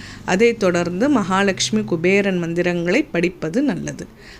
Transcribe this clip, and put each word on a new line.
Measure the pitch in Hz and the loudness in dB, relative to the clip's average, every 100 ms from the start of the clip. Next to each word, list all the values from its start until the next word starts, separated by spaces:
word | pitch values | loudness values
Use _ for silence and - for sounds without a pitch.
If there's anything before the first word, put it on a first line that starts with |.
| - - - | -18 -10 -2
அதைத் | 190 233 226 | 4 4 4
தொடர்ந்து | 190 175 170 180 269 | 2 2 0 0 2
மகாலட்சுமி | 269 180 190 196 185 - 214 | 2 2 2 2 0 0 -2
குபேரன் | 214 170 175 196 202 180 | 0 0 2 2 2 0
மந்திரங்களை | 165 170 175 175 170 226 | -2 -2 0 0 0 0
படிப்பது | 302 170 175 - 160 190 | 0 0 -2 -2 -4 -2
நல்லது. | 285 170 - - - - - | 0 -2 -6 -10 -14 -18 -20